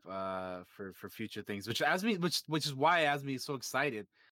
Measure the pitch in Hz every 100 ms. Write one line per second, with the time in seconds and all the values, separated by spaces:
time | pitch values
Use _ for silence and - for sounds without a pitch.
0 | 90 95 95 92 92 92 90 - 98 -
1 | 101 - 110 107 101 101 101 110 147 180
2 | 220 185 175 - - 151 147 135 156 175
3 | 147 143 139 127 - 135 - 131 143 107
4 | 101 _ _